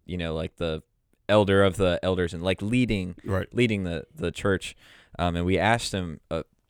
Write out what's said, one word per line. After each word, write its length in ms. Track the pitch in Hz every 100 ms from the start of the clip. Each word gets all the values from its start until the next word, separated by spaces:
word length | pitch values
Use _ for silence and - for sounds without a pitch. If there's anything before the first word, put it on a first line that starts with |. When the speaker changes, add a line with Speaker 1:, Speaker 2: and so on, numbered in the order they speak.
Speaker 1:
you 120 | - 90
know, 180 | 82
like, 220 | 80 85 -
the 260 | 85 78 - _ _ _ -
elder 340 | 107 98 98
of 140 | 98 90
the 220 | 92 85
elders 320 | 90 92 85
and, 80 | 85
like, 180 | 90 95
leading, 540 | 101 123 120 104 90 87
Speaker 2:
Right. 280 | - 95 -
Speaker 1:
leading 300 | 113 123 101
the, 220 | 92 82 -
the 160 | - 87
church. 440 | - 104 92 - - - - _ -
Um, 180 | 87 85
and 80 | 87
we 120 | 92
asked 340 | 98 117 -
him, 280 | 98 87 73 _
uh, 120 | 82 - _